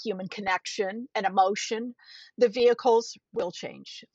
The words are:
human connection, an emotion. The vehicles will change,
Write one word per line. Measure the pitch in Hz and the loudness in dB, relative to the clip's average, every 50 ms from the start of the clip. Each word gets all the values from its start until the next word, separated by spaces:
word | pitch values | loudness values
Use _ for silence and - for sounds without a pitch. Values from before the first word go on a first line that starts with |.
| - | -8
human | 226 196 185 190 185 | -8 -6 -6 -8 -10
connection, | - 214 208 190 185 180 - - - - 208 190 202 226 240 - - | -10 -6 -4 -2 -2 -2 -2 -4 -6 -4 -4 -4 -6 -8 -10 -8 -4
an | 220 202 | -4 -2
emotion. | 190 185 196 190 185 202 202 - - 226 214 240 247 240 _ _ - - - - - _ | 0 4 4 4 4 2 0 -4 -6 -6 -6 -6 -8 -10 _ _ -20 -20 -20 -20 -18 _
The | - 240 233 | 2 2 2
vehicles | 202 254 240 240 240 233 - 262 226 226 233 - - - _ _ - | 4 4 4 4 4 4 4 4 4 4 2 0 -6 -18 _ _ -6
will | - - 180 | -6 -6 -6
change, | 170 - - 151 139 135 135 - - - - - | -6 -8 -12 -12 -12 -14 -18 -20 -20 -20 -20 -20